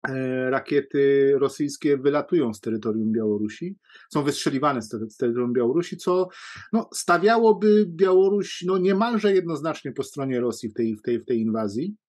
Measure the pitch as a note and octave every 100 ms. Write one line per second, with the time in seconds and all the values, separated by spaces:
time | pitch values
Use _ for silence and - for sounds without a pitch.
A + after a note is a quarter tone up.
0 | - C3 C3 B2+ B2+ C3 - C#3+ C#3 C#3+
1 | C#3 C#3 C#3 C#3 C#3 - D3 - D3+ C#3
2 | C3+ C#3+ C#3+ F3 A#2+ G#2+ A#2 A2 A2 A2
3 | A2 A2 G#2+ G#2 G#2+ - F3 G3 _ -
4 | - D3+ C#3+ D3+ - C3+ D3 B2+ G#2+ A2
5 | A2 - B2 A#2+ B2 A#2+ A#2 D3+ E3+ F3
6 | - F#3 F3+ - - - - A3 A3+ -
7 | - F3 G3 A#3 A3+ G3 G#3+ G#3 G3 E3
8 | F#3+ F#3 F#3+ G3+ F#3+ - F3 F#3+ F3+ G3
9 | A#3 A3+ G#3 F#3+ E3 D3+ D#3+ D3 C#3+ A#2+
10 | C3+ C#3+ C3+ B2 A#2+ A2 A2 G#2 A2+ G#2+
11 | - A#2+ A2+ A#2+ A2 A2 G#2+ G#2 F3+ G#3